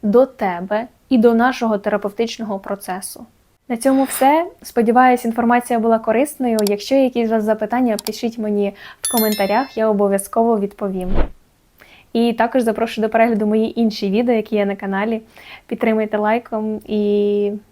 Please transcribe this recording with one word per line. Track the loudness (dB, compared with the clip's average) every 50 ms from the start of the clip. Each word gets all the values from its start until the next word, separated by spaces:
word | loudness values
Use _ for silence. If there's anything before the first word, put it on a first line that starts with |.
| 0
до | 4 4 4 4
тебе | 4 0 -4 -4 -4 -4 -4 -6 -4 -4 -4 -4 -6 _ _ _ _
і | 2 4
до | 6 6 4
нашого | 6 2 2 0 0 -2 -2 -2 0
терапевтичного | -2 -2 -2 -2 -4 -6 -4 -4 -4 -4 -4 -8 -8 -6 -6 -8
процесу. | -6 -8 -10 -10 -8 -10 -10 -10 -10 -12 -14 -16 -20 -20 _ _ _ _ _ _ _ _
На | -8 -2
цьому | 0 2 2 2 0
все. | 0 0 2 2 4 4 2 0 -2 -8 _
Сподіваюсь, | -20 -6 -2 0 2 4 4 6 6 6 4 2 0
інформація | -4 -2 0 2 2 2 2 2 0 -2 0
була | 2 2 2 2
корисною. | 2 0 2 2 0 0 -2 -4 -2 0 0 0 0
Якщо | 0 -2 -4 -2 0 2
є | 2 2
якісь | 2 2 0 -2 0
у |
вас | 0 0 0
запитання, | 0 -2 -2 -2 -4 -2 0 0 0 0 -2 -4
пишіть | -8 -8 -6 -6 -6 -6 -4
мені | -4 -2 0 0 -2 -2 -4 -8 -20 -20 -20 _
в | -10 -4
коментарях, | -2 0 0 0 0 0 0 0 0 0 -2 -2 -4 -2
я | 0 0
обов'язково | 2 2 2 0 0 -2 -4 -4 -2 0 2 2 2 0
відповім. | -2 -6 -6 -8 -8 -6 -6 -6 -4 0 2 2 2 0 -2 -18 _ _ _ _ _ _ _ _ -20 -20 -20 -20 _ _ _
І | 0 0 0 2
також | 0 -2 0 0 0
запрошую | 0 0 0 -2 -2 -4 -2 -4 -4 -2
до |
перегляду | 2 2 2 2 2 0 0 2
мої | 2 2 0 0 0 0
інші | 0 0 0 -2 -4 0
відео, | 0 0 2 2 2
які | 0 0 -2 -2
є | -2 0
на | 0 -2
каналі. | -6 -6 -6 -4 -2 -2 -2 -4 -4 -6 -12 _ -20 -20 -20 -20 -20 _ _
Підтримуйте | -6 -2 0 0 2 2 0 0 -2 -2
лайком | 0 2 0 0 -2 -4 -6 -4 -4 -4 -6 -6 -6
і | -4 -2 0 0 2 2 2 2 2 2 0 0 -2 -4 -6 -12 _